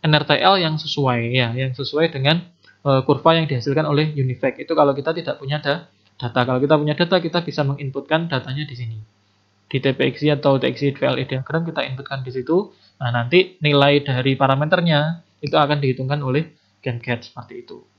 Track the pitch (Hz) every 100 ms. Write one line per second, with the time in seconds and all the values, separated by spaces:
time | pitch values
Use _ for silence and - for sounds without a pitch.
0 | 165 180 - 147 180 196 165 156 - -
1 | 135 123 117 127 120 120 131 127 135 147
2 | 165 147 135 170 170 _ _ _ 143 135
3 | 131 135 165 165 156 131 117 139 151 147
4 | 151 151 131 127 135 - - 160 143 139
5 | 143 160 156 - 135 151 143 156 170 _
6 | _ _ 120 120 123 127 143 151 151 147
7 | 175 185 160 175 170 143 139 139 143 135
8 | 135 160 170 135 131 131 143 120 117 113
9 | 110 _ _ _ _ _ _ 135 139 131
10 | 135 127 147 143 139 135 127 123 143 139
11 | 135 131 131 131 127 160 170 160 131 131
12 | 143 139 127 131 123 170 208 _ _ _
13 | 123 120 120 175 180 - 151 143 139 143
14 | 143 127 131 131 135 135 151 180 170 151
15 | 151 165 _ _ 143 160 143 147 139 127
16 | 131 147 135 131 160 _ _ _ - 120
17 | 117 120 - - - - - 120 _